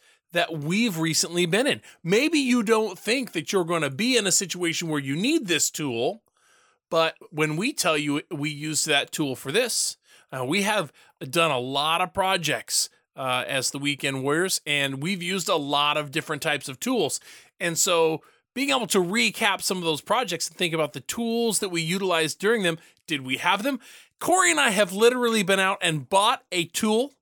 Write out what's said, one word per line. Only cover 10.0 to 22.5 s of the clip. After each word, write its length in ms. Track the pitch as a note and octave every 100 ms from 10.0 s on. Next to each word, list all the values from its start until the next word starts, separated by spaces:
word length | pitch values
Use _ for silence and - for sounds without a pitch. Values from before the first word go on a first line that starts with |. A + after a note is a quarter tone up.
| _ - -
uh, 140 | C3+ B2+
we 160 | F#3
have 320 | G3 G#3+ D#3 - - - C#3
done 180 | E3+ E3
a 80 | C3
lot 440 | B2+ C#3 D3+ E3+
of 120 | F3+
projects, 760 | G3 F#3+ F#3+ D3 A#2+ - - - _ _ -
uh, 280 | C3 B2+ A2+
as 240 | C3+ A#2+
the 80 | C#3+
Weekend 420 | C#3+ C#3 C#3+ C3+
Warriors, 380 | C3 D#3 F#3 - -
and 340 | D3 C#3 C3+
we've 220 | D#3 G3+
used 260 | F3 F#3+ F#3+
a 60 | E3+
lot 420 | C#3+ C#3+ D3 D3+
of 140 | D3
different 320 | D3 - D3
types 260 | D#3+ D3 -
of 100 | C3
tools. 400 | A#3+ B3+ D3 - - - - -
And 160 | F3 E3
so 420 | - E3+ E3 D#3 _ _ _
being 160 | - C#4
able 160 | C4+ A3
to 120 | G3+
recap 640 | F3 A3 A3+ - G#3+ F#3+
some 160 | - F#3
of 40 |
those 180 | E3 D3
projects 460 | - G#3+ A3+ E3+ -
and 80 | -
think 180 | F3 D#3+
about 180 | -
the 60 | C#3
tools 560 | - - A#3 A#3 A#3 G3+
that 100 | G3+
we 120 | E3+
utilized 560 | D#3+ F#3+ F#3+ F3 D#3 -
during 220 | G3